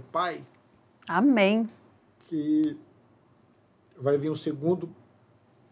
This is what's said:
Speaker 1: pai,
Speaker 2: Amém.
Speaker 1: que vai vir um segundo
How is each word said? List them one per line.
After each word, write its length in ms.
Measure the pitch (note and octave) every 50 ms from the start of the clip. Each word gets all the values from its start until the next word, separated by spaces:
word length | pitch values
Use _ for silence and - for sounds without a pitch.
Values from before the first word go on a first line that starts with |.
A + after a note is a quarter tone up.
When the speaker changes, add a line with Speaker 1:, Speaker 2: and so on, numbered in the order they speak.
| - -
Speaker 1:
pai, 300 | - E3 F3+ F3 D#3 C#3+ C3+ - _ _ _ _ _ _ _ _ _ _ - -
Speaker 2:
Amém. 580 | E3+ F#3+ B3 C#4+ B3+ G#3+ G3 G3 G#3+ A3+ A3+ A3 - - - _ _ _ _ _ _ _ _
Speaker 1:
que 500 | - E3+ D3+ D3 D3+ D3+ D#3 D#3 D3+ - - - - _ _ _ _ _ _ _ _ _ _ _ _ _ _ _ _ _ _ _ _ _
vai 200 | - B2+ C#3+ D3
vir 120 | C#3 C#3+ D#3
um 60 | D#3
segundo 540 | D3+ - D#3 C#3+ C3+ D3 E3+ F3+ F3 F3 E3+ - - - _ _ _ _ _ _ _ _ _ _ _ _ _